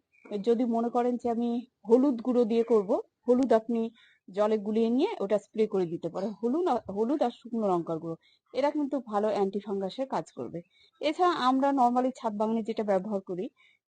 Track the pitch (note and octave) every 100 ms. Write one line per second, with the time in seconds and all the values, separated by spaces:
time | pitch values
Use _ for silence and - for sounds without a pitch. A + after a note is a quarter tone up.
0 | _ _ - G#3 G#3+ A#3 A#3+ A3+ A#3 A#3+
1 | A#3+ B3 A#3+ A#3 A#3+ A#3+ - _ G3 A#3+
2 | C#4+ A#3 B3+ B3 A3 A#3 A3+ A3 F#3+ D#4+
3 | - _ A#3+ B3 B3+ A3+ A3+ A#3 A3+ -
4 | - _ - F#3+ G#3+ A3 G3+ A3 A3+ B3
5 | G4+ G#4 G3 G#3 - A3 G#3+ F#3+ F3 E3+
6 | E3 E3+ G3+ G3 A#3 D4+ F4 A#3 - G3+
7 | A3+ D4 A#3+ - A#3 A#3 G#3 F3 E3 D#3+
8 | E3 E3 _ _ _ - C#4+ D4+ C#4 C#4
9 | A3 G#3 G#3+ G#3 G3 G3+ G#3 G3 F#3+ B3+
10 | C4+ G3 E3 - A#2 B2+ - _ _ -
11 | D4 D#4 F4+ D4+ B3 C4 C#4 C#4 A#3+ B3
12 | B3+ - A3+ G#3 A3 A3+ A3 A3+ G#3 F#3+
13 | G3+ G3 F#3+ F3 B3 - _ _